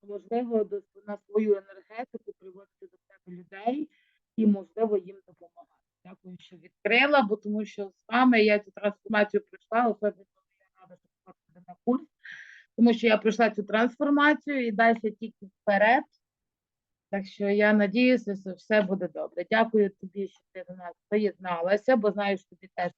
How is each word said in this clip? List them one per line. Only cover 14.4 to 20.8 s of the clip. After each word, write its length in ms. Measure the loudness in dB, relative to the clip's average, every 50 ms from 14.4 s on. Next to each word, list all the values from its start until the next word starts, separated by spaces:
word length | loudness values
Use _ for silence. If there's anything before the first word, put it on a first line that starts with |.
| _ -6 -6 -4 -4 -4
і 40 |
далі 400 | 0 2 2 2 2 2 -2 -8
тільки 340 | -8 _ -14 -16 _ _ -20
вперед. 580 | -20 _ _ _ 0 2 2 4 4 4 2 0 _ _ _ _ _ _ _ _ _ _ _ _ _ _ _ _ _ _ _ _ _ -8
Так 120 | -8 -8
що 240 | -10 -10 -6 -2 -2
я 240 | 2 2 4 4 4
надіюся, 640 | 4 2 2 2 2 4 4 2 2 0 -6 -10
що 180 | -10 -10 -14 -16
все 280 | -16 _ _ 2 2
буде 260 | 2 2 -2 -4 -6 -8
добре. 380 | _ -8 -10 -10 _ -12 -6 _
Дякую 380 | 0 0 0 2 2 2 2 0
тобі, 380 | -2 _ -20 -16 _ -12 -12 -12
що 120 | _ _ _ _
ти 120 | _ -20 -18 -18
до 80 | -18
нас 180 | -16